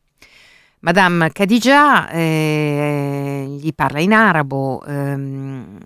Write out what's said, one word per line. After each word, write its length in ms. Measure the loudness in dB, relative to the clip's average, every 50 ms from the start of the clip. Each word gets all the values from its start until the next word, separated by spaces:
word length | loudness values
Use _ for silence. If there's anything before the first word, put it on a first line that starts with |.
| _ _ _ _ -20 _ _ _ _ _ _ _ _ _ _ _
Madame 500 | -2 0 4 4 4 4 4 2 0 0
Khadija, 760 | 0 -2 0 2 2 2 4 4 4 6 6 6 4 2 0 -2
eh, 1500 | -4 -2 0 0 0 0 0 0 0 0 0 -2 -2 -2 -2 -2 -2 -2 -4 -4 -4 -6 -6 -6 -6 -8 -8 -10 -10 -8
gli 140 | -8 -6 0
parla 260 | 0 0 0 2 0
in 140 | 0 2 4
arabo, 680 | 4 4 4 2 2 0 -2 -4 -4 -4 -4 -6 -8 -8
ehm, 920 | -10 -8 -6 -6 -6 -6 -6 -8 -10 -10 -10 -10 -10 -12 -12 -14 -16 -18 -20 -18